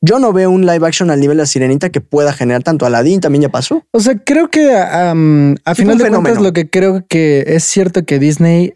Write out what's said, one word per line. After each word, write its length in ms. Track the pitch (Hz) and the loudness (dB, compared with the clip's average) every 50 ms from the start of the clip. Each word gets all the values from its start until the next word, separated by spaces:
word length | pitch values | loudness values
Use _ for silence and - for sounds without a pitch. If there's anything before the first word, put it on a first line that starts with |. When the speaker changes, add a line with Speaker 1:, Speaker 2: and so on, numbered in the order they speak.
| - | 0
Speaker 1:
yo 120 | 165 220 262 | 0 2 2
no 160 | 262 226 185 | 2 0 2
veo 160 | 190 190 185 | 0 2 2
un 160 | 185 185 190 | 2 2 2
live 200 | 180 170 165 160 | 2 0 0 0
action 240 | 165 160 - 190 170 | -2 -2 -2 -2 0
al 80 | 151 139 | 0 0
nivel 200 | 139 143 147 156 | 0 0 0 0
de 60 | 151 | 0
La 20 | |
Sirenita 420 | 139 - 131 131 127 135 147 - 180 | -2 -2 -2 -2 0 -2 -2 -2 -4
que 140 | 156 139 | -6 -6
pueda 320 | - - - 147 147 147 139 | -6 -4 -2 0 0 0 -2
generar 280 | - 127 120 123 123 | -2 -2 -2 -2 -2
tanto. 220 | 123 170 160 147 147 | -2 -2 -2 -2 -2
Aladdin 360 | 123 120 120 127 156 190 190 | -2 0 0 0 0 0 0
también 200 | 175 147 143 143 | 0 0 0 0
ya 60 | 147 139 | 0 0
pasó. 380 | - 127 135 - 285 330 - _ | -2 -4 -6 -4 -6 -6 -6 _
Speaker 2:
O 100 | - 226 | -2 -2
sea, 180 | 202 247 262 202 | 0 0 -2 -2
creo 280 | - - 285 311 339 330 | -2 -2 0 0 0 0
que, 240 | - 311 302 277 254 | 0 0 2 2 2
am, 800 | 202 180 - 160 170 180 175 165 165 160 156 151 147 143 143 143 - - | 2 0 -2 -2 -2 0 0 0 2 2 2 4 4 2 2 0 -2 -2
a 100 | 160 175 | -4 -2
Speaker 1:
Sí, 80 | - | 0
fue 100 | 185 208 | 2 2
Speaker 2:
final 0 | 226 | 2
Speaker 1:
un 40 | 233 | 2
Speaker 2:
de 60 | 240 220 | 2 2
cuentas, 220 | 214 185 165 233 | 2 0 0 0
Speaker 1:
fenómeno. 100 | 233 202 | 0 2
Speaker 2:
lo 100 | 202 190 | 0 0
que 160 | 170 175 165 151 | 0 -2 -4 -2
creo 380 | - 185 185 196 190 190 185 - | -2 0 0 0 0 -2 -4 -4
que 360 | - 165 160 151 143 139 135 | -2 0 2 2 2 0 0
es 180 | - 160 165 - | 0 -2 -2 -2
cierto 400 | - - 196 190 180 175 190 165 | -2 -2 0 0 0 -2 -4 -2
que 140 | - 143 139 | -2 -2 0
Disney 560 | 139 151 151 151 170 170 170 170 180 - - | 0 0 0 2 2 2 2 2 0 -2 -4